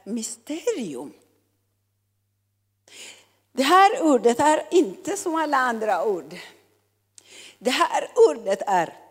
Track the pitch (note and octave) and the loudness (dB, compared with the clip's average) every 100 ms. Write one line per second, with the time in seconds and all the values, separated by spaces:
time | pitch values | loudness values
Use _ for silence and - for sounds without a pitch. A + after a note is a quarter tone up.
0 | G3 A3+ A3 - - D#4+ A#4+ G4 F#3+ B2 | -10 -8 -10 -12 -12 -8 -6 -6 -6 -10
1 | C#3 - _ _ _ _ _ _ _ _ | -14 -18 _ _ _ _ _ _ _ _
2 | _ _ _ _ _ _ _ _ _ - | _ _ _ _ _ _ _ _ _ -20
3 | - - _ _ _ A#3+ C4+ F#4 G4 A4 | -20 -20 _ _ _ -4 4 6 6 4
4 | D#4+ B3 A#3 A#3+ D4 D#4 - F4+ G#3+ F3 | 2 4 2 2 2 2 2 2 2 -4
5 | D4+ G4 F4+ D#4+ D4+ C4+ B3+ A3+ G#3+ F3 | -10 -8 -4 -4 -2 0 -2 -2 -2 -2
6 | G#3+ F3+ C#3+ F3+ - - _ _ _ _ | -2 -4 -8 -18 -20 -20 _ _ _ _
7 | _ _ _ - - - G#3+ C4+ E4+ D4 | _ _ _ -20 -20 -8 -4 -2 -2 -2
8 | - - A4 A#3+ G3 G3+ - F#3 D#3 - | -2 4 4 2 -4 -4 0 0 -2 -8
9 | - | -20